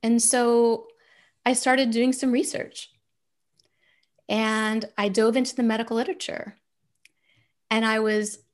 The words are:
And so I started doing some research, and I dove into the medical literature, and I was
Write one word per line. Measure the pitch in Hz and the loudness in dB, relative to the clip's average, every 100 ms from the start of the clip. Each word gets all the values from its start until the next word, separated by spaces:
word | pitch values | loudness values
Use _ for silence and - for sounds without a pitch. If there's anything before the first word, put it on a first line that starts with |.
And | 226 233 | 2 2
so | - 247 240 233 233 226 - _ _ _ _ _ - | 2 2 2 4 2 0 -6 _ _ _ _ _ -2
I | |
started | 254 - 262 262 | 0 2 2 2
doing | 226 247 | 2 2
some | 254 269 | 2 0
research, | 240 - - - - - _ _ _ _ _ _ _ _ _ _ _ _ _ - | 0 -2 -6 -10 -12 -18 _ _ _ _ _ _ _ _ _ _ _ _ _ -6
and | 214 220 220 214 220 214 - | -2 0 0 -2 -4 -6 -4
I | 208 | -2
dove | 196 220 233 | 2 2 2
into | 247 - | -2 0
the | |
medical | 233 220 233 226 | 0 0 -2 -4
literature, | 254 381 - - - - _ _ _ _ _ _ _ _ _ _ _ | -4 -6 -8 -10 -10 -16 _ _ _ _ _ _ _ _ _ _ _
and | 220 | 0
I | 226 220 | 2 0
was | 220 214 208 - _ | 0 0 -2 -10 _